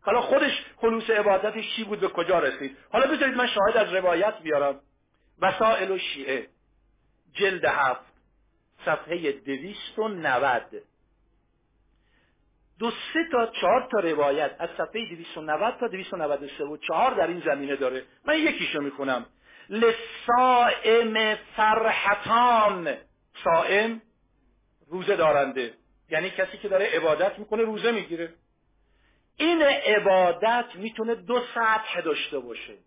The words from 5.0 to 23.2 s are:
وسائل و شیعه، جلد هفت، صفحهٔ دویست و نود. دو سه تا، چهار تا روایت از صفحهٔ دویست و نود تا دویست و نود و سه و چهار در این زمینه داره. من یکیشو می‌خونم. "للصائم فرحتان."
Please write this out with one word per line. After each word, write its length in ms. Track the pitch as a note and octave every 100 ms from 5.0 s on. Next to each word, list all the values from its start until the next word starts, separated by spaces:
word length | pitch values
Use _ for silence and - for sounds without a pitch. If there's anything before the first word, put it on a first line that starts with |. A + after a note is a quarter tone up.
| _ _ _ _
وسائل 500 | F#3 F#3+ A3+ A3+ F#3+
و 80 | F#3+
شیعه، 480 | - C#3+ C3+ C3 G#2+ _ _ _ _ _ _ _ _
جلد 320 | - G3 F#3
هفت، 480 | D3+ C#3 C3+ B2+ - _ _ _ _ _ _ _
صفحهٔ 480 | - D#3 - F3 D#3
دویست 680 | C#3 C3+ C3+ E3+ G#3 - -
و 100 | A3
نود. 760 | G3 D#3 C3+ C#3 A#2+ - G#2 - _ _ _ _ _ _ _ _ _ _ _ _ _ _ _ _ _ _ _
دو 120 | A3+
سه 380 | A3+ - D#4 E4
تا، 140 | C4 A3+
چهار 420 | - F3+ A#3 B3+
تا 60 | A3+
روایت 520 | E3+ D3 C#3+ C#3+ C#3+ -
از 120 | E3+
صفحهٔ 380 | - E3 A3 A3+
دویست 280 | E3+ E3+ -
و 40 |
نود 360 | D#3 D3+ G#3+ B3
تا 80 | A#3+
دویست 240 | F#3 F3+
و 40 | F#3
نود 260 | D3+ C#3+
و 60 | C#3 -
سه 60 |
و 120 | C#3+ D3+
چهار 380 | - D#3+ B3
در 120 | G3+ E3
این 160 | F3
زمینه 320 | D#3 C#3+ C#3 C#3
داره. 260 | C3 C3 - _
من 140 | - D#4
یکیشو 420 | D#4 - E3 D#3+
می‌خونم. 460 | C#3+ C#3 C3+ B2 A#2 _ _ - -
"للصائم 1700 | G#3 A#3 A3+ - - - A#3+ B3+ B3 A#3+ F#3 A3+ A#3 A3+ A3 A3 G#3+ - -
فرحتان." 1400 | G#3+ A3 A3+ F#3+ G3+ G3+ - A3+ B3 A#3 G#3+ F#3+ D#3+ B2 - _